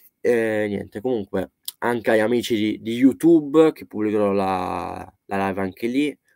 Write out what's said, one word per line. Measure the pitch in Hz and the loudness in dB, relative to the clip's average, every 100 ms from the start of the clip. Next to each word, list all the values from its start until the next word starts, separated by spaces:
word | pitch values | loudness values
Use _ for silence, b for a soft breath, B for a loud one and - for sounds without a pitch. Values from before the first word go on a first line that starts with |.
| b _ | b _
E | 107 117 113 107 107 | 0 0 0 -2 -2
niente, | 98 92 107 | -4 -8 -6
comunque | 123 117 98 98 - _ - - | -4 -4 -4 -6 -6 _ -16 -6
anche | 117 120 101 | -2 -2 0
agli | 113 | 2
amici | 107 120 120 | 2 0 0
di, | 113 107 107 | -2 -2 -4
di | 107 | -6
YouTube | 120 135 123 160 170 147 151 160 | 2 2 4 6 6 4 4 4
che | - - | 2 -8
pubblicherò | 104 107 104 101 | -4 -2 0 0
la, | 98 95 92 90 90 87 92 90 - | 0 -2 -2 -4 -6 -8 -10 -14 -18
la | - - 196 | -8 -4 -2
live | 196 | -2
anche | 196 - 113 | -6 -4 -4
lì, | - 147 - _ | -2 -2 -4 _